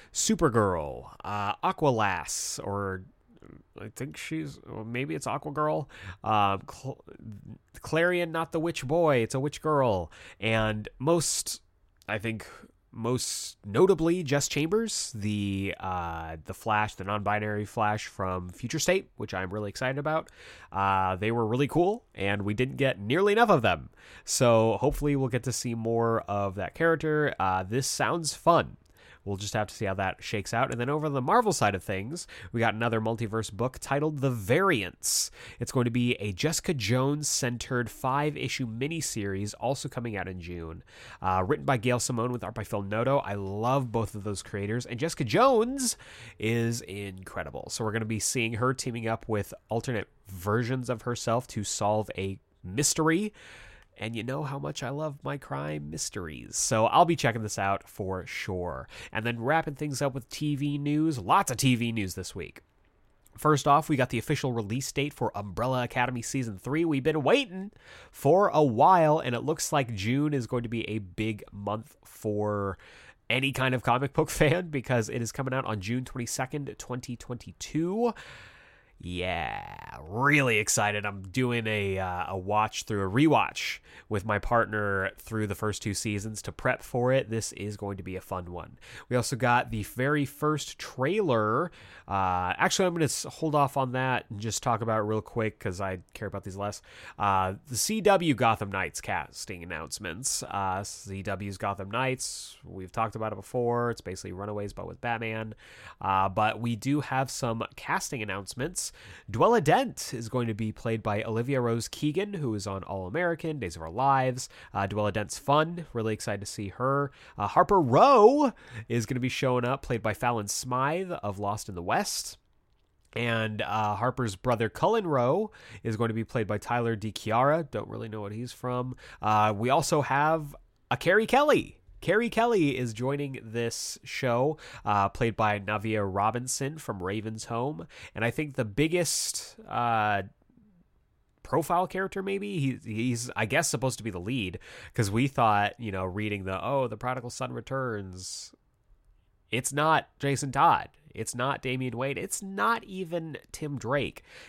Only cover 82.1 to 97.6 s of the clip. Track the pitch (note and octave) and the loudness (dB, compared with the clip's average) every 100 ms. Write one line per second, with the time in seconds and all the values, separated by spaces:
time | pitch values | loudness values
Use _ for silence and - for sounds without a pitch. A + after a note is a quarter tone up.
82.1 | F2+ F2 F#2+ F#2 G#2+ A2 - - G#2 G2 | -4 -4 -4 0 2 2 -2 -4 -2 0
83.1 | A2 D#3 B2 F2+ - - - - - - | 4 6 6 2 -2 -6 -8 -12 -20 -6
84.1 | G#2 G#2+ G#2 - A#2 G2+ G#2+ G#2 G2 F#2+ | -4 0 -2 2 2 2 0 0 0 -2
85.1 | - - A2 G#2 G2+ G#2+ G2+ A2 G2 A2 | -6 -6 -2 -2 -2 -2 -2 -4 -2 -2
86.1 | G#2 A2 G#2+ - - B2+ B2 - B2 B2 | -2 -4 -8 -10 -4 -2 -2 -4 -2 2
87.1 | C3+ - A2+ - - G#2 G#2 G2+ F#2+ F2+ | 2 0 -4 -6 -8 -8 -8 -8 -8 -8
88.1 | F#2 - F#2 F2 F2 D#2+ - - - - | -10 -8 -8 -8 -10 -12 -16 -20 -20 -2
89.1 | B2 - A#2+ B2 B2 B2 A2+ G#2 - C3 | 0 0 0 4 4 2 -4 -4 -2 2
90.1 | D3+ C#3 - D3+ D3+ - - - - C3+ | 2 0 -2 0 0 -4 -10 -12 -2 0
91.1 | G#3 F#3 A#2 G#2+ A#2+ F3 - - - - | 2 4 4 4 2 0 -6 -20 -20 -4
92.1 | G2 F#2 F2+ F2+ - F3+ - F#3 E3+ D3+ | 0 2 2 0 2 2 4 2 2 0
93.1 | - - - D#3+ D3 C#3 C#3 C3 B2+ C3 | 0 -6 -4 0 4 4 2 -2 0 0
94.1 | B2 - G#2 A2+ - C3 A2 A2+ A2 G#2+ | 0 -2 -6 -4 -2 0 0 0 0 2
95.1 | A2 - A#2+ A2 - G#2+ F2+ G2 F#2 - | -2 -2 -2 -2 -4 -6 -4 -4 -6 -10
96.1 | - G#2 G2 G2 F#2+ G#2 - - - - | -10 -8 -8 -10 -6 -6 -6 -14 -20 -18
97.1 | - G2+ F#2+ F#2 G2 | -2 2 4 2 -2